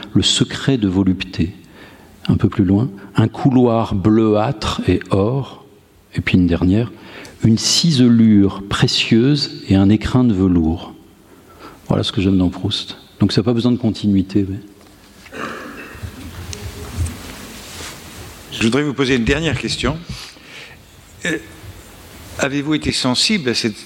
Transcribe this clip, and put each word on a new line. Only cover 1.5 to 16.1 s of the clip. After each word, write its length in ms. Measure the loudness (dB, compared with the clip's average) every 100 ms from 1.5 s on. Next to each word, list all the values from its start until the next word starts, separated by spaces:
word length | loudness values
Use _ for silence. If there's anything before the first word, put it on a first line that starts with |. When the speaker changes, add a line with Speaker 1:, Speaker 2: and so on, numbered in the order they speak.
| -6 -20 -20 -20 -20 -20 -12 -2
Speaker 1:
Un 100 | 2
peu 120 | 2
plus 160 | 2
loin, 260 | 2 2 0 -6 -4
un 140 | 0 0
couloir 680 | 2 2 4 4 2 0
bleuâtre 880 | 0 2 4 4 2 0 -4 -6 -4 0
et 120 | 0 0
or. 540 | 0 0 -2 -6 -14 -20 _ _ _ _ -6
Et 40 |
puis 160 | 0 2
une 120 | 4
dernière, 440 | 2 2 2 0 -8 -20 -20 -20 0
une 120 | 2 2
ciselure 1040 | 2 0 2 4 6 6 6 6 4 0 -6
précieuse 960 | 0 0 0 2 2 4 0 -2 -8 0
et 80 | 4
un 120 | 6
écrin 360 | 4 2 2
de 100 | 4
velours. 580 | 4 2 2 2 -2 -8 -18 -20 _ _ -20 -20 -20 -20 -14 -2
Voilà 160 | -2
ce 80 | 0
que 100 | 0
j'aime 160 | 2 2
dans 100 | 0
Proust. 480 | -2 -6 -6 -8 -16 -14 -2
Donc 120 | 0
ça 100 | 2
n'a 20 |
pas 80 | 0
besoin 200 | 0 2
de 40 | 0
continuité. 720 | 0 0 0 2 2 -2 -2
Mais 80 | -6 -14 -20 -20 -20 -20 -20 -20 -14 -14 -14 -16 -16 -18 -16 -16